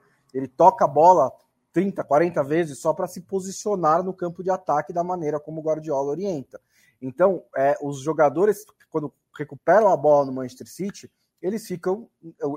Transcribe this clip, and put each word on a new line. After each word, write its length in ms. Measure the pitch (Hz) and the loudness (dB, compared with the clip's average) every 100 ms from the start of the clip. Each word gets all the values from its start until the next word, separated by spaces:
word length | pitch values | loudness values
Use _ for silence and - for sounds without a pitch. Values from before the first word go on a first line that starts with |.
| _ _ _ | _ _ _
Ele 160 | 131 135 | -8 -6
toca 380 | - 170 - 170 | 4 4 4 2
a 20 | |
bola 420 | 147 170 180 127 - _ _ _ | 6 8 8 4 -2 _ _ _
trinta, 300 | 165 196 - | -2 -2 -4
quarenta 400 | - 151 175 165 | 0 2 2 0
vezes 380 | 139 160 160 135 | 0 -2 -2 -4
só 140 | 160 | -4
pra 120 | 156 185 | -2 -6
se 140 | - | -10
posicionar 840 | - 190 185 185 208 202 156 165 | -8 -8 -6 -8 -6 0 2 2
no 120 | 185 | 0
campo 280 | 180 175 170 | -6 -8 -6
de 80 | 185 | -4
ataque 420 | 185 - 147 151 | -4 -2 -2 -2
da 120 | 175 | -4
maneira 340 | 175 180 151 151 | -4 -4 -4 -6
como 220 | 151 160 | -8 -8
o 20 | |
Guardiola 480 | 156 156 156 139 143 | -4 -4 -4 -4 -4
orienta. 500 | 151 202 151 123 - _ _ _ _ | -4 -6 -6 -10 -18 _ _ _ _
Então, 440 | 131 127 190 175 - 135 | -12 0 0 0 -6 -2
é, 200 | 139 147 | 0 0
os 180 | 143 143 | -4 -6
jogadores, 640 | 139 156 147 135 208 202 - _ _ | -4 2 2 4 0 0 -8 _ _
quando 220 | 160 147 - _ - | -8 -8 -12 _ -14
recuperam 520 | 147 139 - 190 208 | -14 -4 2 4 4
a 80 | 156 | 4
bola 280 | 151 147 | 4 4
no 80 | 135 | 2
Manchester 360 | 131 127 - 113 | -4 -10 -12 -18
City, 420 | - 196 - 123 _ _ _ | -10 -10 -10 -18 _ _ _
eles 260 | 175 214 - | -8 -8 -8
ficam, 420 | 175 185 202 233 _ 165 - 147 | -6 -4 -4 -8 _ -20 -10 -8